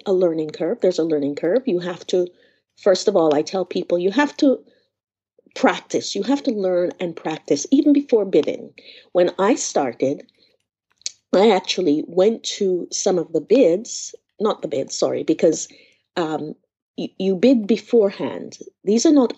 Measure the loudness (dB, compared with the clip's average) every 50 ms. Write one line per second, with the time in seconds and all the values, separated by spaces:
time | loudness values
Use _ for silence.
0 | -2 -2 0 2 2 0 0 -2 -6 -8 -6 -6 -4 -4 -2 0 0 0 0 0
1 | 0 0 -2 -2 -2 -4 -4 -4 -2 0 0 0 0 -2 -2 -2 -4 -6 -10 -10
2 | -6 -2 -2 -2 -2 -2 -8 _ _ _ _ _ _ _ _ _ 2 2 2 2
3 | 2 2 2 4 4 4 2 0 -2 -2 -4 -6 -6 -4 -6 -6 -4 -2 -2 -2
4 | 0 0 0 0 0 -2 0 2 2 2 2 0 -4 _ _ _ _ _ _ _
5 | _ _ _ _ _ _ _ _ _ _ _ 0 0 0 0 -2 -6 -6 -6 -6
6 | -4 -6 -6 -6 -2 -2 -2 -2 -2 -4 -4 -2 -2 0 0 0 -2 -2 -4 -6
7 | -8 -8 -8 -8 -8 -8 -8 -8 -4 -2 -2 -2 0 2 2 2 4 4 2 2
8 | 2 2 2 2 2 2 2 2 2 0 -4 -8 -10 -18 -20 -20 -20 -20 -20 -20
9 | _ _ 0 0 0 0 0 0 0 2 2 0 -2 -4 -2 -2 -2 -2 -2 -2
10 | -2 -2 -2 -6 -10 _ _ _ _ _ _ _ _ _ _ _ _ _ _ _
11 | _ -14 -14 _ _ _ 2 4 4 4 4 2 0 -2 -4 -2 0 0 0 0
12 | -4 -2 0 2 2 2 2 0 -6 -10 -6 -2 -2 -2 -2 -2 -4 -6 -8 -4
13 | -2 0 0 0 -2 -2 -4 -6 0 2 4 4 6 4 2 0 -4 -8 -12 -12
14 | -14 -14 -16 -20 _ _ _ -4 -4 -2 -2 -4 -6 -6 -6 -6 -6 -6 -4 -2
15 | -2 -2 -2 -2 -2 -2 0 2 2 2 2 0 -6 -12 -16 -20 _ _ _ _
16 | _ _ _ -6 -4 -4 -6 -8 -8 -10 -14 -16 _ _ _ _ _ _ _ -10
17 | -10 -10 -8 -4 -2 -2 0 2 4 4 4 2 2 0 -2 -2 0 2 2 4
18 | 4 2 0 -4 -8 -8 -8 -10 -12 -16 -16 -20 -20 -20 -20 _ -2 0 0 2
19 | 4 4 4 4 4 2 0